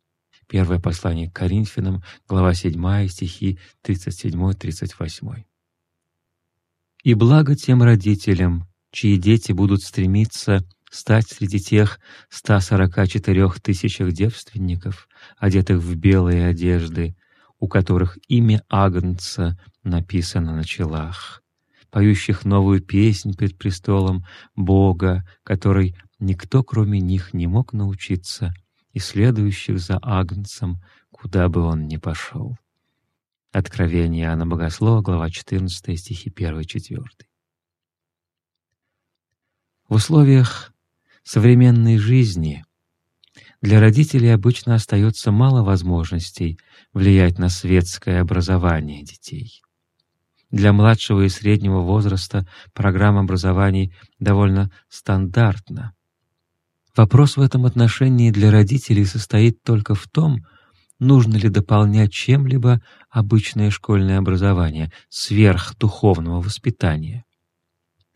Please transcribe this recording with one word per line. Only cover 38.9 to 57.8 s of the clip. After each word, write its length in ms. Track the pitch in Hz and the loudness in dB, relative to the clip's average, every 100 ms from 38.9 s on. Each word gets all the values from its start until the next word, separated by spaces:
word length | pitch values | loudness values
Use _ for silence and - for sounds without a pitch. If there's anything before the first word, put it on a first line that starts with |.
| _ _ _ _ _ _ _ _ _ - | _ _ _ _ _ _ _ _ _ -2
В 60 | 110 | 0
условиях 760 | - 156 139 135 123 - - _ _ _ _ _ | 2 4 6 6 4 -2 -18 _ _ _ _ _
современной 760 | - - 110 123 123 120 117 110 | -6 2 6 6 6 6 4 2
жизни 680 | 104 127 117 87 78 73 80 _ _ _ _ _ _ _ _ _ | 2 2 2 0 -6 -6 -14 _ _ _ _ _ _ _ _ _
для 180 | 104 110 | 2 6
родителей 520 | 110 110 151 135 117 | 6 6 2 2 4
обычно 440 | 113 101 123 - | 4 2 -2 0
остаётся 560 | 117 - 101 107 107 - | -2 0 0 0 0 0
мало 320 | 104 131 131 | 2 4 4
возможностей 960 | 101 95 87 87 80 87 85 - 85 80 _ _ _ | 2 0 0 -2 -2 -6 -8 -6 -6 -8 _ _ _
влиять 440 | 98 98 95 90 87 | 0 4 6 4 2
на 120 | 87 | -2
светское 680 | 90 90 92 85 - - 90 | -2 0 2 0 -4 -4 -2
образование 840 | 87 87 85 92 90 82 73 73 | 0 -2 0 0 0 -2 -4 -12
детей. 580 | 71 - - - 110 _ _ _ _ _ _ _ _ _ _ | -18 -20 -18 -16 -16 _ _ _ _ _ _ _ _ _ _
Для 220 | - 101 | 0 4
младшего 540 | 101 107 113 - 101 98 | 6 6 4 2 0 0
и 20 | |
среднего 540 | 90 107 104 98 95 | 0 0 0 0 -2
возраста 640 | 87 104 104 95 - 101 87 - - | 0 0 0 -2 -4 -6 -6 -12 -18
программа 480 | - 101 92 104 101 | -2 0 2 2 2
образований 760 | 95 92 92 92 98 95 92 - - - | 0 0 0 0 2 0 -2 -6 -20 -8
довольно 540 | 104 101 101 98 98 - _ | 0 2 2 2 -2 -6 _
стандартна. 1040 | - - 95 95 92 113 98 - - 120 - _ _ _ _ _ _ _ _ _ - | -14 -4 -2 -2 0 0 0 -8 -12 -12 -16 _ _ _ _ _ _ _ _ _ 2
Вопрос 400 | 110 127 143 - | 4 6 4 4
в 40 | |
этом 240 | 135 127 | 0 2
отношении 680 | 127 120 | 0 2